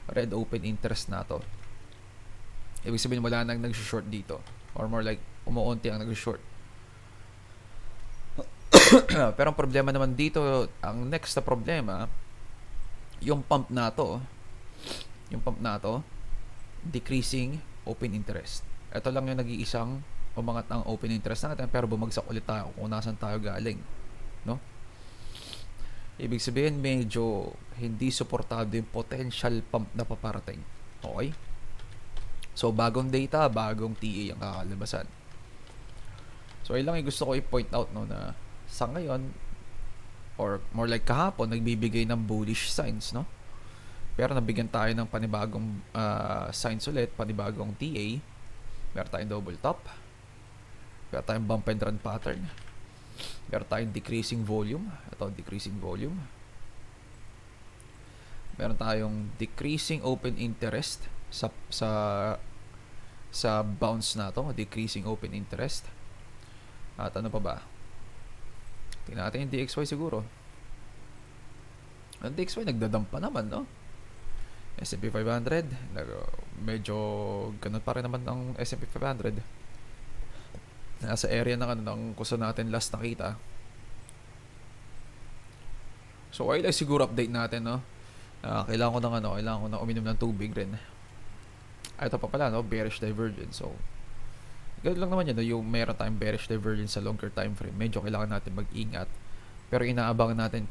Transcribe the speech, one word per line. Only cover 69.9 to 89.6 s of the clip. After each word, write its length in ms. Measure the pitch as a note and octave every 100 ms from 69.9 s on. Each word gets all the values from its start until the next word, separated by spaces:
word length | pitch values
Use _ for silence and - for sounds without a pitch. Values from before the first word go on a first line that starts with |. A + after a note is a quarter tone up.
| D3 D#3+ A2 G#2+ - - - - - - - - - - - - - - - - - - -
Ang 100 | A#2+
D 140 | D3+ F3+
X 100 | -
Y, 80 |
nagdadump 460 | A3 A#2 A2 G#2+ G#2
pa 80 | C3
naman, 320 | F#3+ D3 G#2+
no? 160 | - C#4 - - - - - - - - - - -
S 160 | - -
and 60 |
P 100 | A2
five 160 | G#2+ A2
hundred, 420 | A#2+ A#2+ D#3+ D#3+ B2+ B2
nag-, 320 | - C2+ G1+ G1+ - - -
medyo 340 | G#2+ A2 G#2 G#2 G#2+ G#2 G#2 G2+ G#2 G#2
ganun 160 | - G#2+
pa 160 | A#2
rin 80 | B2
naman 240 | B2 B2 B2
ang 320 | B2+ B2+ B2+
S 160 | -
and 60 | B2
P 80 | -
five 180 | C3+ C#3
hundred. 320 | B2+ - G#2 - - - - - - - - - - - - - - - -
Nasa 240 | A2 A2+ -
area 260 | A#2 A#2+
ng, 140 | A#2+ B2
ano, 140 | A#2+
ng 160 | G#2+ G#2+ A2+ G#2+
kung 80 |
saan 180 | A2+ A#2+
natin 300 | A2 A2+ A2+
last 180 | A2 -
nakita. 420 | A2+ A#2 A#2 - A2 - - - - - - - - - - - - - - - - - - - - - - - - - - - - -
So, 160 | - B2
ayun 160 | D3
lang 100 | F#3
siguro 300 | - D3+ C#3+
update 260 | B2+ A2+ A#2
natin, 380 | A#2+ A#2 A#2 A#2
no? 160 | B2 B2+ - - - - -
Ah, 240 | - G#2+
kailangan 280 | G#2 A2+ A#2+ A#2+
ko 40 |
ng, 100 | A#2 A#2
ano, 80 | G#2+ G2+
kailangan 240 | G#2+ A2